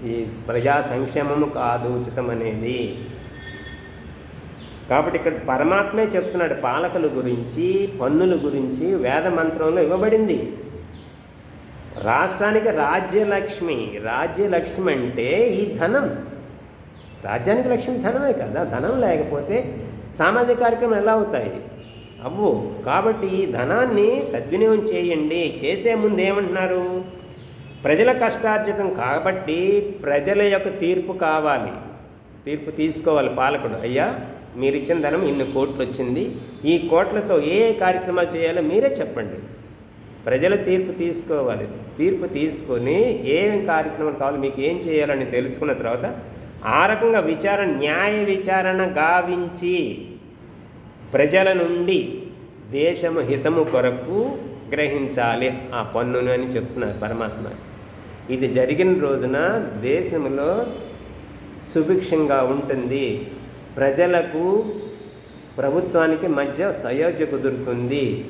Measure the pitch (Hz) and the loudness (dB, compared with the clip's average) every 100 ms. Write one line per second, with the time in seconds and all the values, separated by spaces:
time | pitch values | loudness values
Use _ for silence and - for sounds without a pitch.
0 | 120 117 110 113 - 117 123 143 147 123 | -4 -4 -4 -8 -2 0 4 2 2 -2
1 | 131 147 143 147 147 - 123 120 123 123 | -2 0 0 2 0 0 0 0 0 -2
2 | 123 120 120 117 113 110 117 127 110 95 | -4 -4 -2 -2 -2 -2 -2 -2 -4 -6
3 | - - - - - - - - - - | -10 -12 -14 -14 -14 -14 -14 -14 -16 -16
4 | - - - - - - - - - 127 | -16 -16 -16 -16 -16 -16 -16 -16 0 2
5 | 156 165 170 156 - 131 151 190 202 214 | 2 0 0 -2 -2 0 4 2 2 0
6 | 220 - 180 180 165 143 131 135 175 175 | 0 0 -2 0 0 0 -2 0 0 0
7 | 156 127 127 120 117 135 175 190 196 196 | 0 0 -2 -2 -4 -2 0 0 0 -2
8 | 127 151 185 170 143 139 131 127 165 190 | 2 4 4 4 0 -2 -2 -2 0 0
9 | 123 143 185 165 160 160 160 175 160 180 | 2 2 2 2 0 2 2 4 4 4
10 | 214 220 214 143 - - - - - - | 4 4 4 0 -2 -8 -12 -14 -16 -18
11 | - - - - - - - - - - | -18 -20 -20 -20 -20 -20 -20 -18 -14 -6
12 | 107 123 180 180 208 214 220 156 147 175 | 0 2 2 0 2 2 2 2 2 0
13 | 185 190 214 196 - - 170 131 107 104 | 2 0 2 0 -2 -4 -4 -2 -4 -6
14 | 107 123 165 165 208 175 - - 185 139 | -4 -2 -2 0 2 2 0 -2 0 0
15 | 123 123 120 175 240 190 208 - 165 254 | 0 -2 0 4 4 2 -2 0 2 2
16 | - - - - - - - - - - | 0 -4 -10 -14 -16 -18 -18 -20 -20 -20
17 | - - 98 113 123 226 254 247 - 254 | -20 -12 -4 -2 2 2 2 0 0 -2
18 | 185 262 285 220 117 123 160 117 156 262 | 0 0 2 0 -2 -4 -2 -2 0 2
19 | 226 160 147 143 147 220 262 - - - | 2 2 0 -2 -2 -2 -2 -8 -10 -12
20 | - - 160 220 240 240 233 226 240 214 | -14 2 4 4 4 4 4 2 2 2
21 | 208 220 208 139 107 92 - - - - | 4 4 2 0 -2 -6 -12 -16 -18 -18
22 | - - 123 180 208 110 107 - 123 160 | -18 -12 -8 0 2 2 -2 -6 0 2
23 | 208 220 190 185 190 120 127 202 254 208 | 2 0 0 0 0 0 0 2 2 4
24 | 208 262 - - 226 175 220 214 214 180 | 4 4 0 -4 -2 2 4 4 2 0
25 | 175 160 151 170 160 127 135 190 226 220 | 0 0 0 0 -2 -2 -2 2 2 4
26 | 214 190 185 202 190 185 185 185 180 185 | 2 2 2 2 0 0 0 0 0 -4
27 | 185 - - - - - - - - 165 | -6 -14 -16 -18 -18 -18 -18 -6 2 6
28 | 240 254 226 - 220 214 202 208 190 - | 6 4 2 0 0 2 0 0 -2 0
29 | 123 147 185 185 151 160 185 202 202 190 | 0 0 0 -2 -2 0 4 2 2 -6
30 | 147 143 143 202 202 196 196 - 170 180 | 0 0 2 2 4 2 0 -2 0 0
31 | 170 180 165 156 151 135 104 101 107 - | -2 -2 0 2 2 0 -2 -8 -12 -16
32 | - - - - - 151 151 156 156 156 | -20 -20 -20 -14 -8 -6 -6 -2 -2 0
33 | 160 151 131 127 131 151 135 98 113 127 | 2 4 2 2 2 2 -2 -4 -2 0
34 | 180 254 - - - 123 135 143 131 165 | 0 -2 -10 -14 -16 -2 0 0 0 0
35 | 147 160 175 139 131 131 131 - 127 - | 2 0 0 0 0 0 -2 -2 -6 -4
36 | 123 131 214 - - - 147 170 170 160 | -2 -2 -4 -6 -12 -6 2 2 4 2
37 | 202 208 208 175 147 190 226 214 185 180 | 4 0 2 2 4 4 4 4 2 2
38 | - 180 170 170 165 175 156 185 269 - | 0 0 0 0 0 0 2 4 2 0
39 | 110 120 104 - - - - - - - | -4 -4 -6 -8 -12 -16 -18 -20 -20 -20
40 | - - - 131 170 196 - 185 185 - | -20 -8 0 2 4 2 2 2 0 -2
41 | 170 165 165 151 127 107 104 - - - | -2 -2 -2 0 0 -2 -4 -10 -14 0
42 | 170 180 170 143 156 - - 123 123 170 | 2 2 -2 -2 -2 -2 -2 -2 2 4
43 | 247 214 123 156 202 208 - 160 151 147 | 4 2 2 4 4 2 2 2 0 -2
44 | 151 143 139 143 135 131 139 175 170 156 | -2 0 -2 0 -2 0 0 0 0 2
45 | 147 139 123 123 131 127 151 127 113 123 | 2 0 0 0 -2 -2 -2 0 0 -2
46 | 185 - - - - - 110 127 190 214 | -4 -6 -12 -14 -16 -8 2 4 4 4
47 | 226 226 156 160 196 202 196 139 147 160 | 4 4 2 0 0 2 0 0 0 2
48 | 202 208 202 190 190 190 185 185 185 185 | 2 2 0 0 2 2 2 2 0 2
49 | 156 180 175 180 175 175 175 180 135 104 | 4 4 4 -2 -4 -4 -2 0 -2 -6
50 | - - - - - - - - - - | -12 -16 -18 -20 -20 -20 -20 -20 -20 -20
51 | - 135 147 180 190 185 170 175 180 185 | -2 2 4 6 4 4 2 0 2 0
52 | - - - - - - - 131 160 170 | 0 -8 -12 -16 -20 -20 -8 0 2 2
53 | 170 160 123 107 156 165 156 127 123 123 | 0 0 0 0 2 2 2 4 2 0
54 | 135 190 247 277 - - - 139 147 143 | -2 0 0 -4 -10 -14 -6 -2 0 0
55 | 135 - 117 113 127 127 - 120 107 120 | -2 0 2 2 0 -2 -6 -6 -2 -2
56 | 123 123 123 123 127 127 107 - 110 104 | 0 0 2 0 0 -2 -4 -4 -4 -4
57 | 104 113 110 110 104 104 - - - - | -4 -4 -4 -6 -10 -10 -14 -18 -18 -18
58 | - - - 131 131 123 127 147 185 175 | -18 -16 -6 0 2 2 2 4 4 4
59 | 143 135 123 135 170 220 - 107 120 156 | 2 2 0 2 2 0 -2 -4 0 0
60 | 185 175 139 135 147 196 240 - - - | 0 -2 -2 0 0 0 -2 -6 -12 -14
61 | - - - - - - - 165 151 185 | -16 -16 -16 -18 -16 -16 -4 0 2 2
62 | 185 160 151 139 127 139 139 135 123 135 | 2 2 4 4 4 0 0 -2 0 0
63 | 131 104 - - - - - - 135 135 | 0 -2 -6 -10 -14 -16 -12 0 2 4
64 | 175 175 - 156 175 202 220 208 - - | 4 4 2 -2 2 2 0 -4 -8 -12
65 | - - - - - - 135 156 180 170 | -16 -18 -20 -20 -16 -2 0 0 2 4
66 | 160 160 180 143 139 131 190 165 123 127 | 4 2 0 0 0 0 -2 -2 -2 0
67 | 165 170 151 139 131 123 107 120 120 143 | 0 2 -2 0 -2 -2 -4 -2 0 0
68 | 127 101 - | 0 -2 -6